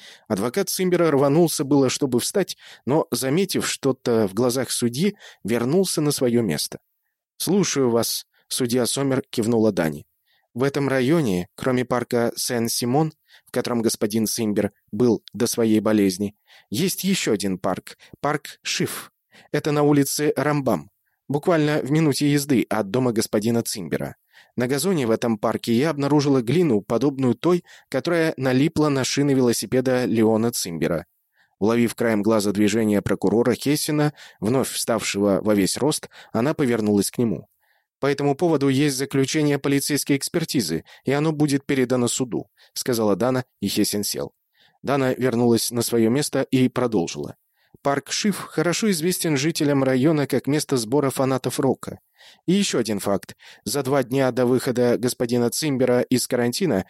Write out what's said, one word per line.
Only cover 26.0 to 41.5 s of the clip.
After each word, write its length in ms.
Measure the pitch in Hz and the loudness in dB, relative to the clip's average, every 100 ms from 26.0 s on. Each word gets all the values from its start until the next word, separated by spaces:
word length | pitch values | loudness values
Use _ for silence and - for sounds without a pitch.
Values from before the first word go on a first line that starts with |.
| 139 151 143 131 | 2 2 4 2
глину, 400 | 113 156 170 107 | 2 2 2 2
подобную 520 | - 117 139 135 131 | 0 0 0 0 0
той, 300 | 120 165 180 - - - | 0 2 0 -2 -20 -8
которая 460 | 131 - 170 160 - | -6 -2 0 0 0
налипла 520 | 135 127 156 160 151 | 0 2 2 2 0
на 160 | 135 | 0
шины 280 | 123 - 143 | -2 0 2
велосипеда 720 | 135 123 113 104 127 127 127 | 4 2 2 0 0 2 0
Леона 480 | 120 113 110 110 117 | 0 2 4 4 0
Цимбера". 540 | 120 - 82 78 82 - _ _ _ _ - | -2 -6 -4 -2 -2 -6 _ _ _ _ -4
Уловив 360 | 101 117 117 | 0 2 0
краем 280 | - 117 107 | 0 0 0
глаза 280 | 101 110 101 | 2 2 2
движение 520 | 98 104 110 110 104 | 2 2 2 2 0
прокурора 520 | - 98 95 104 120 | 0 -2 0 2 2
Хессена, 600 | 110 135 147 - 151 147 - - - | 0 -2 -2 -2 0 -2 -4 -16 -8
вновь 280 | 101 131 107 | -2 0 -2
вставшего 720 | - - 110 - 98 101 95 | -4 -2 -2 -2 0 2 2
во 120 | 104 | 2
весь 220 | 104 92 - | 2 2 0
рост, 340 | 139 156 - - - | -2 -2 -8 -20 -8
она 220 | 110 131 | -2 -2
повернулась 560 | - 135 117 107 101 95 | 0 0 0 2 2 0
к 80 | - | 0
нему. 280 | 120 87 - _ _ _ _ _ | -2 -2 -10 _ _ _ _ _
"По 60 | 135 | -4
этому 280 | 139 143 | 0 0
поводу 340 | 139 175 151 139 | 0 2 2 2
есть 280 | 131 147 131 | 2 2 0
заключение 640 | 139 139 135 156 147 143 | -2 0 0 2 2 0
полицейской 560 | 143 139 - 143 - 139 | 0 0 0 -2 0 -2
экспертизы, 680 | - 175 165 139 85 80 - - | -2 -6 -2 -2 -2 -4 -8 -10
и 80 | - | -4
оно 180 | 143 156 | 0 0
будет 340 | 151 151 | 2 2